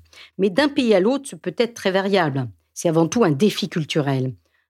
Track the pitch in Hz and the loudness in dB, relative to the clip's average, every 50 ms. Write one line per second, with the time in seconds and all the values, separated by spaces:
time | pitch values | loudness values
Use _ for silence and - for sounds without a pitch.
0 | - _ _ - - - _ - 190 208 180 - 294 294 285 294 254 226 214 185 | -18 _ _ -20 -20 -18 _ -2 -2 0 2 2 0 0 2 0 2 4 4 4
1 | 185 226 269 285 277 - - 160 - 185 165 - 233 226 233 - - 202 180 190 | 4 2 0 -2 -4 -10 -18 -12 -10 -10 -2 -2 -2 -4 -4 -4 -4 0 0 0
2 | 190 202 196 190 170 151 135 139 131 113 - _ _ _ _ - - 175 156 165 | 0 2 2 2 0 0 -2 -4 -6 -6 -10 _ _ _ _ -4 -2 0 2 2
3 | 165 156 - 240 226 175 147 135 214 202 - - - 160 - 175 151 - - 165 | 2 2 2 2 2 2 2 2 2 0 0 0 -6 -6 -4 -6 -6 -2 -2 -2
4 | 143 139 135 131 131 131 123 - _ _ _ _ _ _ | 0 0 0 -2 -2 -4 -6 -10 _ _ _ _ _ _